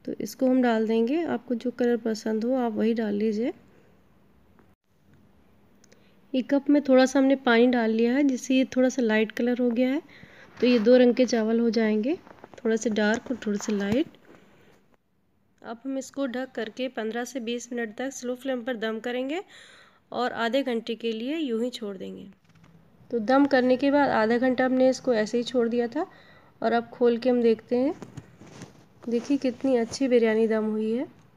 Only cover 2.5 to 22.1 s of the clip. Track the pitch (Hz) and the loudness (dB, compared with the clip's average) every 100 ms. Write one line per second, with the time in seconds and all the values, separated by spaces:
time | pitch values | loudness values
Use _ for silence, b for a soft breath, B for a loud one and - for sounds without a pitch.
2.5 | 262 233 214 214 233 214 202 220 208 254 | -2 -2 -2 -2 0 -2 -2 -2 -2 -4
3.5 | - _ _ _ _ _ _ _ _ _ | -6 _ _ _ _ _ _ _ _ _
4.5 | _ _ _ _ _ _ _ _ _ _ | _ _ _ _ _ _ _ _ _ _
5.5 | _ _ _ _ b b b _ 262 - | _ _ _ _ b b b _ -6 0
6.5 | 277 277 294 285 262 262 285 269 269 254 | -2 2 2 6 4 6 4 2 2 2
7.5 | 226 247 247 226 220 233 262 285 254 - | 4 4 4 0 2 0 2 0 0 0
8.5 | 262 262 254 254 262 233 214 220 - 240 | 0 2 2 0 2 0 2 0 -2 -2
9.5 | 247 247 233 254 285 - B B B B | 0 0 0 0 -2 -6 B B B B
10.5 | - 240 247 214 254 247 247 254 233 220 | -2 2 4 6 6 6 4 2 2 0
11.5 | 226 233 226 220 214 226 359 - - - | 0 0 0 0 0 -2 -4 -8 -20 -20
12.5 | - 226 220 240 214 208 233 - 233 - | -8 -4 -2 -2 0 0 -2 -4 -8 -4
13.5 | 202 - 208 202 233 339 - b b b | -4 -4 -4 0 -2 -2 -8 b b b
14.5 | b b b _ _ _ _ _ _ _ | b b b _ _ _ _ _ _ _
15.5 | _ - 226 269 269 262 - 277 240 262 | _ -16 -14 -8 -8 -8 -6 -6 -6 -8
16.5 | - 220 214 254 254 220 233 247 269 226 | -8 -10 -8 -8 -6 -6 -6 -8 -8 -8
17.5 | 240 233 240 226 208 262 - 247 247 269 | -8 -8 -8 -8 -8 -10 -8 -8 -8 -6
18.5 | 254 233 233 220 220 233 247 262 330 415 | -6 -6 -6 -6 -6 -6 -6 -4 -6 -8
19.5 | B B B B B _ - 247 - 226 | B B B B B _ -6 -4 -4 -2
20.5 | 262 262 226 220 226 226 220 240 330 285 | -2 -2 -4 -6 -6 -6 -6 -6 -6 -4
21.5 | 226 247 240 208 190 190 | -4 -4 -6 -10 -10 -12